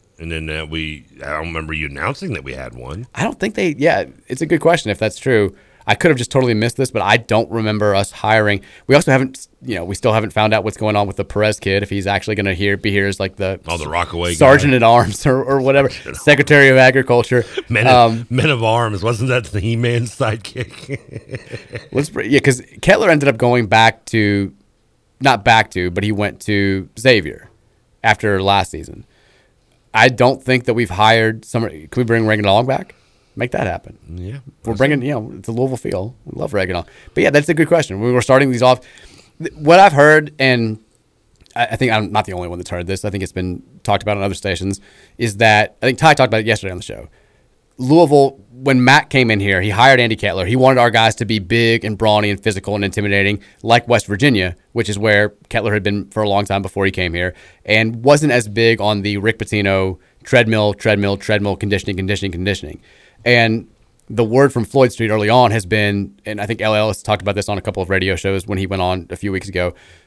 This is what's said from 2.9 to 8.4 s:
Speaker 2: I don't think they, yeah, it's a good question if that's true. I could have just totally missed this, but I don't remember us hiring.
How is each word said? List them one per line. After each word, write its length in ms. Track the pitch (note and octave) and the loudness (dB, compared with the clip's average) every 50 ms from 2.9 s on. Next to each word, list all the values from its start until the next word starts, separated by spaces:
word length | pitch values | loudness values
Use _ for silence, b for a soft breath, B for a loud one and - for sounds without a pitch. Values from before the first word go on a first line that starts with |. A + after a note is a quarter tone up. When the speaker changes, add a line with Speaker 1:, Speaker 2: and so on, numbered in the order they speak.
| D#2 G2+ B2+ - _ | -12 -12 -14 -14 _
Speaker 2:
I 80 | A#2 F3 | -6 -6
don't 160 | A#3+ - - | -6 -4 -6
think 160 | F#3 G#3+ G#3 | -6 -6 -4
they, 220 | G#3 F#3+ E3+ D3 B2+ | -4 -4 -4 -4 -2
yeah, 280 | C#3+ E3 - G2 D#2+ C2 - - _ | 0 0 0 0 -4 -8 -12 -20 _
it's 160 | - B2+ - E3 | -12 -8 -8 -4
a 40 | |
good 140 | D3 E3+ D3+ | -2 -2 0
question 300 | - E3 E3+ D#3 - G#2+ | 2 2 2 2 -2 -4
if 80 | G2+ - | -4 -2
that's 180 | A2 G#2+ - - | -2 -4 -4 -4
true. 360 | - C3 B2 G#2+ G2+ F2+ - b b b b b b | -2 0 2 2 2 0 -4 b b b b b b
I 80 | A2 A2 | -2 -2
could 160 | - - E3+ | 2 2 2
have 80 | D3 B2 | 2 2
just 120 | A#2 - - | -2 -2 0
totally 200 | C3+ B2+ B2 A2+ | 0 2 2 0
missed 240 | G#2 A2+ A#2 - | 0 -2 -2 -2
this, 140 | - C3 - | -4 -6 -4
but 100 | - G#2+ | -4 -4
I 160 | F2+ G2+ A2+ | 0 2 0
don't 340 | A#2 A2 - - A2+ A2+ - | 0 0 0 0 0 0 -2
remember 440 | G#2 A#2 A2 G#2+ G#2+ G#2 G#2+ G#2 G2 | -4 -4 -2 -2 -2 0 0 2 2
us 160 | G2 G2+ - | 0 -2 -4
hiring. 500 | - - - G#2+ A2 A2 | -6 -6 -2 2 2 2